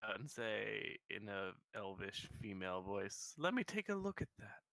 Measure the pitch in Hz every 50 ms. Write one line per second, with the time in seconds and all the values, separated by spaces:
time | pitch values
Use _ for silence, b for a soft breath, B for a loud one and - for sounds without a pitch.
0 | - 104 104 98 127 147 - - 120 113 107 104 104 107 107 107 104 - - -
1 | _ _ - - 104 107 101 98 95 95 92 - - _ _ 110 104 98 98 95
2 | 101 98 - - - - - - - 107 101 95 92 92 92 92 92 95 98 101
3 | 98 98 - - - - - - 147 175 214 254 214 - - 208 208 - 208 196
4 | 190 196 196 - - - _ - 110 104 - - _ _